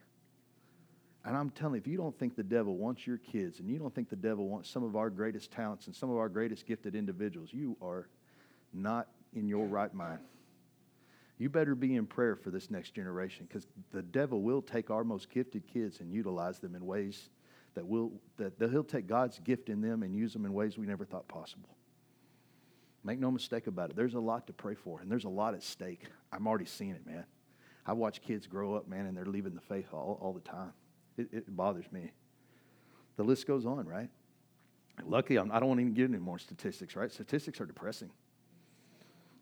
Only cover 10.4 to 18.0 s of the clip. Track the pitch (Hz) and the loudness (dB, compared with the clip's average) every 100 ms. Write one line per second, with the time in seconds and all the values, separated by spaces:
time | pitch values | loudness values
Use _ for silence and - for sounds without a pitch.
10.4 | - - _ _ _ _ _ - - - | -20 -20 _ _ _ _ _ -20 -16 -2
11.4 | 127 160 147 127 131 127 104 - 120 98 | 2 4 4 4 4 4 2 4 4 4
12.4 | 98 92 - 98 80 - 92 90 95 - | -2 -4 -4 -6 -6 -6 -4 -2 -4 -6
13.4 | 87 104 - - 92 98 87 127 143 113 | -10 -10 -10 -14 -8 -8 0 2 4 4
14.4 | 107 135 131 117 110 110 113 98 - 123 | 4 4 2 0 2 0 2 -2 -2 -2
15.4 | 127 107 - 120 107 - 87 104 98 90 | 0 -2 -4 -2 -2 -2 -4 -2 0 0
16.4 | 87 95 92 90 90 101 101 101 - _ | 0 -2 -8 -6 -2 -2 -2 -4 -14 _
17.4 | - - - - 87 113 | -20 -20 -14 -8 0 2